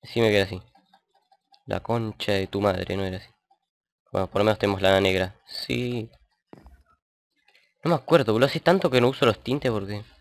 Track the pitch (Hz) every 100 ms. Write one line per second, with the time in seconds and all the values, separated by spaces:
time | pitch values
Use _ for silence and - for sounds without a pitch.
0 | - - 113 104 95 95 - _ _ _
1 | _ _ _ _ _ _ - 90 - 117
2 | 110 101 - 101 95 101 101 92 90 95
3 | 95 92 - _ _ _ _ _ _ _
4 | _ 95 95 98 104 107 101 95 95 95
5 | 95 92 92 - _ - - 123 123 120
6 | 113 _ _ _ _ - - - _ _
7 | _ _ _ _ _ _ _ _ 156 160
8 | - 165 120 110 135 160 - 185 175 127
9 | 120 135 127 104 - 139 135 110 98 104
10 | 107 _